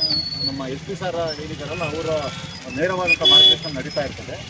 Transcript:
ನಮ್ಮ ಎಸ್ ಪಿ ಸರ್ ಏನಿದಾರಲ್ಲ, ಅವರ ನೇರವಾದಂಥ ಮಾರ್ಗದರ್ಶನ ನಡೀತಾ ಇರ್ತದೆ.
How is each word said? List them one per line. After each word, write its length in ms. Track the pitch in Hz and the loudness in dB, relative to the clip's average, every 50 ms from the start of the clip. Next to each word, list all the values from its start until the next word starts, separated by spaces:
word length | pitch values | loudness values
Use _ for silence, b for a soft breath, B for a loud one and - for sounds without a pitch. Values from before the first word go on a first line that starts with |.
| - - - - - - - - - 139 | -2 -2 0 -2 -2 -4 -4 -4 -4 -4
ನಮ್ಮ 200 | 139 139 135 131 135 | -4 -4 -4 -6 -6
ಎಸ್ 100 | 156 - - | -6 -6 -8
ಪಿ 80 | 196 170 | -6 -4
ಸರ್ 180 | 185 180 165 170 165 160 151 147 151 | -4 -2 -2 -2 -2 -2 -4 -6 -6
ಏನಿದಾರಲ್ಲ, 420 | 156 156 143 147 143 160 180 170 147 151 | -8 -8 -8 -6 -6 -4 -4 -4 -2 -2
ಅವರ 160 | 160 160 160 160 151 143 131 - - - - - - - 127 127 135 | -2 -2 0 0 0 -2 -4 -6 -8 -10 -10 -12 -12 -12 -8 -2 0
ನೇರವಾದಂಥ 440 | 165 185 185 180 180 175 156 - - - | 0 0 0 0 2 2 2 4 6 6
ಮಾರ್ಗದರ್ಶನ 400 | - - - - - - 160 160 147 127 | 8 10 10 8 8 6 2 -4 -6 -6
ನಡೀತಾ 240 | - 151 - - - 170 | -6 -4 -4 -4 -4 -4
ಇರ್ತದೆ. 280 | - - - - 127 - - - | -6 -8 -10 -10 -10 -10 -12 -12